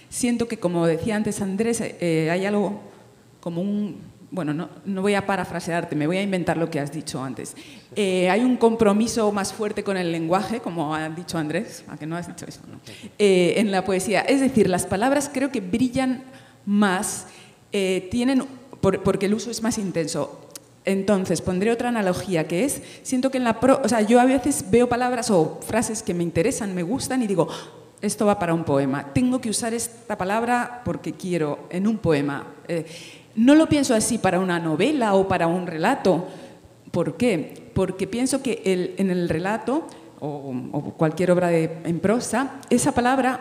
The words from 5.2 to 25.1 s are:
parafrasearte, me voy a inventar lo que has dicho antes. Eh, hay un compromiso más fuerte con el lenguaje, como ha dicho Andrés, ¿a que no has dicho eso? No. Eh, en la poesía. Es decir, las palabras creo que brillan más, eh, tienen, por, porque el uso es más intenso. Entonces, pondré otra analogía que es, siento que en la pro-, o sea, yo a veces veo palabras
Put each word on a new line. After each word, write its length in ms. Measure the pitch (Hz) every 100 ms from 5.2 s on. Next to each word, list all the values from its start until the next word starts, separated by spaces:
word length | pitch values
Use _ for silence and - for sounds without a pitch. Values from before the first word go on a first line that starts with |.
| 196
parafrasearte, 680 | 196 175 170 170 170 165
me 120 | 151 156
voy 100 | 185
a 60 |
inventar 340 | 202 185 170 160
lo 140 | 165
que 100 | 156
has 100 | 143
dicho 300 | 156 - 151
antes. 320 | 131 123 - - - - -
Eh, 360 | - 196 185 180
hay 100 | 196
un 160 | 254 247
compromiso 760 | 226 226 214 202 226 247 214
más 200 | 202 190
fuerte 320 | - 208 208
con 140 | 202 190
el 120 | 175
lenguaje, 500 | 165 160 185 214 226
como 340 | 226 170 151
ha 160 | 156 156
dicho 260 | 160 180 170
Andrés, 480 | 151 160 - - -
¿a 100 | -
que 80 | 151
no 100 | 170
has 100 | 175
dicho 200 | - -
eso? 120 | - -
No. 80 | - - - 220 -
Eh, 340 | 208 185 175 175
en 120 | 202
la 140 | 190
poesía. 380 | 185 185 185 185
Es 180 | - 277
decir, 300 | 269 262 190
las 160 | 180 -
palabras 440 | 190 247 285 277
creo 220 | 262 269
que 80 | 262
brillan 640 | 185 214 254 254 262 247 - - - -
más, 600 | - 208 208 185 214 - - - - - _
eh, 380 | 202 190 185 185
tienen, 340 | 240 247 269 - - - -
por, 220 | 190 185
porque 240 | 190 185 196
el 80 |
uso 160 | 220 240
es 120 | 226
más 140 | 220 -
intenso. 640 | 196 165 151 160 - - - - - _
Entonces, 560 | - 196 196 202 185 165
pondré 300 | - 185 208
otra 180 | 233 240
analogía 580 | 233 190 180 - 165 156
que 180 | 170
es, 180 | 269 - - -
siento 280 | - 254 262
que 80 | 262
en 60 |
la 140 | 247 220
pro-, 220 | 254 269
o 60 | 214
sea, 140 | 233
yo 180 | 208 240
a 60 | 254
veces 400 | 269 294 277 -
veo 180 | 226 240
palabras 420 | 240 247